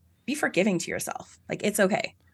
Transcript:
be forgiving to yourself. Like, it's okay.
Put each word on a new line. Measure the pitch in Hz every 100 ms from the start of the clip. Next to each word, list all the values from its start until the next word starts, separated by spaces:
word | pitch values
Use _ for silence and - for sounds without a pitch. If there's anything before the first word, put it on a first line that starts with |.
| _ _ -
be | -
forgiving | 285 165 220 175
to | -
yourself. | - - - - - -
Like, | 165
it's | 208 208
okay. | 190 214 - - _